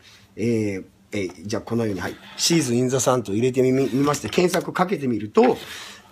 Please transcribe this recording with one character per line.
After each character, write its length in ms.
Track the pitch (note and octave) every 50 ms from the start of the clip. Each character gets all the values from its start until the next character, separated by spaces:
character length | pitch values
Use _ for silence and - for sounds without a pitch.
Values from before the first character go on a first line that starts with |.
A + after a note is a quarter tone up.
| - - - - - - -
え 460 | - A2 A#2+ A#2 A2 G#2+ G2+ F#2+ F#2
ー、 40 | E2+ - _ _ _ -
え 60 | - G#2 F#2+
ー、 60 | E2+ - - E2+
じ 80 | G#2 A2+
ゃ 60 | F#2+
あ 20 |
こ 140 | - - A#2
の 100 | A#2 A2+
よ 60 | G#2+
う 20 | F#2+
に、 60 | F2+
は 80 | F2+ G2
い、 80 | - - - - -
シ 200 | - - - E3+
ー 60 | E3
ズ 100 | C3+ B2
ン 60 | A#2 A#2+
イ 20 |
ン 80 | B2+ B2+
ザ 100 | C3+ B2+
サ 160 | - C#3 B2+
ン 80 | B2
と 120 | G#2+ G2 G2
入 60 | A2
れ 100 | A#2+ C3
て 100 | B2 B2+
み、 80 | B2+ C3
み 160 | B2+ C3+ C3+ - A2 C3+
ま 120 | C#3+ D3 C#3+
し 60 | C#3
て、 80 | - A#2+
検 240 | - F3+ F3+ F3
索 200 | F3 F3 C#3+ -
か 160 | D3 - F#3 F3+
け 100 | G3+ C#3+
て 80 | C#3
み 100 | B2 A#2
る 120 | G2 G#2+ G#2+
と、 280 | - A3 A#3+ - - - - - - - - - - - - -